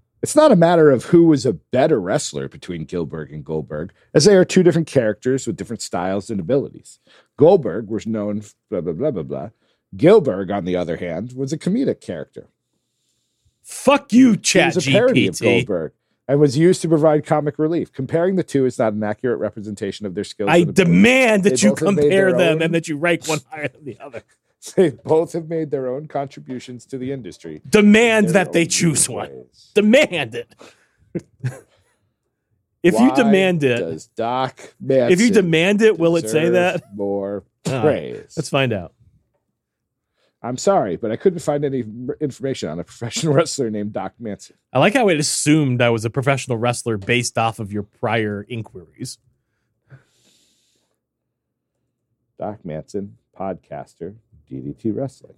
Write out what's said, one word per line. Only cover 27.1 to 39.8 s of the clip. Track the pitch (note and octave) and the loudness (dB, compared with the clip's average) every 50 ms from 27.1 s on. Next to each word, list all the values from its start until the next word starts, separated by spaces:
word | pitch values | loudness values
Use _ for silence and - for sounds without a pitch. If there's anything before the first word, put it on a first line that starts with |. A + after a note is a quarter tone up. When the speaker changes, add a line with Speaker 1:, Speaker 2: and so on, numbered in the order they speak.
Speaker 1:
industry | C#3 C3 A2 F2+ D#2+ - - E2 D#2 - - - | -8 -10 -12 -16 -18 -16 -16 -16 -16 -16 -8 0
Speaker 2:
Demand | - G#3+ G#3+ G#3 G#3 A3 A#3 A#3 A3 A3 G#3 | 2 4 6 8 6 6 6 4 4 2 2
Speaker 1:
in | E3+ E3 | 2 2
their | G3 F3+ | 2 0
Speaker 2:
that | - - | 2 0
they | - E3+ | 0 0
Speaker 1:
own | E3 | 0
Speaker 2:
choose | - - F3 E3 C#3+ A2+ - - | 0 0 0 0 2 0 -2 -2
Speaker 1:
unique | A#2 G#2 | -4 -8
Speaker 2:
one. | G2 C#2+ C2+ B1+ | -10 -12 -14 -18
Speaker 1:
ways. | B1+ _ _ _ _ _ _ | -20 _ _ _ _ _ _
Speaker 2:
Demand | G3+ G#3 G#3 A#3 C#4 D4+ - F3+ E3 - A2 A2 | 0 2 4 4 4 4 2 -2 -6 -6 -6 -8
it. | A#2+ A#2+ - _ _ - - _ _ _ _ _ _ _ _ _ | -12 -14 -14 _ _ -20 -20 _ _ _ _ _ _ _ _ _
<laughs> | E3+ - _ _ _ - C3 - - - _ _ _ _ _ _ _ _ _ _ _ _ _ _ _ _ _ _ _ _ _ _ _ | -12 -12 _ _ _ -12 -12 -12 -12 -20 _ _ _ _ _ _ _ _ _ _ _ _ _ _ _ _ _ _ _ _ _ _ _
If | - F3 F3+ | 0 2 4
you | A3 A#3 C4+ | 4 4 4
Speaker 1:
Why | D#4+ | 4
Speaker 2:
demand | D#4+ A#3+ A3 G3+ F#3+ F#3+ F#3 F3+ D#3+ C#3+ | 4 4 4 4 4 4 2 2 2 0
it, | C3 A#2+ A#2 | 0 0 0
Speaker 1:
does | F2 E2 E2 D#2 - _ | -2 -6 -8 -10 -12 _
Doc | _ - A2+ A#2 B2 C3 C3 B2+ - - - - _ _ | _ -6 -4 -4 -2 -2 -4 -4 -6 -14 -20 -20 _ _
Speaker 2:
if | - B2+ C3+ C3 B2 A#2+ F3+ F3 | -4 0 0 2 4 4 4 4
you | A3+ B3 | 4 4
Speaker 1:
Madsen | G3 | 4
Speaker 2:
demand | A3 F#3+ E3+ D#3+ D#3+ E3+ F#3+ G#3 G3+ A3+ | 2 2 4 2 2 2 2 2 4 4
it, | A3 G#3 D#3+ | 4 4 4
will | E3 E3+ E3+ E3 | 2 2 2 0
it | D#3 C#3+ | -2 0
say | D3+ D#3 D#3+ F3 | 0 0 2 2
Speaker 1:
deserve | F3+ | 2
Speaker 2:
that? | F3+ F3 F3+ E3+ F3 - _ G2+ | 2 2 0 -2 -4 -8 _ -10
Speaker 1:
more | G#2 G2+ G2+ G2 G2 G2 G2 G2+ G2 - _ _ _ _ | -8 -6 -4 -4 -4 -4 -6 -8 -10 -12 _ _ _ _
Speaker 2:
Uh, | F#3 C3+ C3 | -6 -4 0
Speaker 1:
praise? | A2+ D3+ B2+ F2+ D2+ B1+ A#1+ G#1+ - _ - | 0 0 0 0 -4 -8 -12 -14 -16 _ -12
Speaker 2:
let's | E3+ D#3 - | -10 -8 -4
find | - C#3 C3+ B2 A2 | -2 0 0 0 -2
out. | F#2+ F2 D#2+ - _ _ _ _ _ _ _ _ _ _ _ _ _ _ _ _ _ | -4 -8 -12 -18 _ _ _ _ _ _ _ _ _ _ _ _ _ _ _ _ _